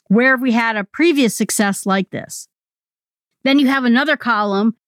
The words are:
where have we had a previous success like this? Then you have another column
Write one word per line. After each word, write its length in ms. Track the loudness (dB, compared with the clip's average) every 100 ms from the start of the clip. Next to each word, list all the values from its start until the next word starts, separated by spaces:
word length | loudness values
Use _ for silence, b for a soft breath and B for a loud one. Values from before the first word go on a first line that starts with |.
| _
where 220 | 2 2
have 100 | 2
we 100 | 0
had 240 | 0 -2 -4
a 80 |
previous 520 | -8 0 0 2 0 0
success 500 | -4 -2 -2 -2 -2
like 240 | -2 -4
this? 400 | -10 -14 -18 -20 _ _ _ _ _ _ _ _ _
Then 140 | 0 2
you 80 | 2
have 180 | 2 2
another 320 | 2 2 -2
column 580 | -2 -2 0 0 0 -2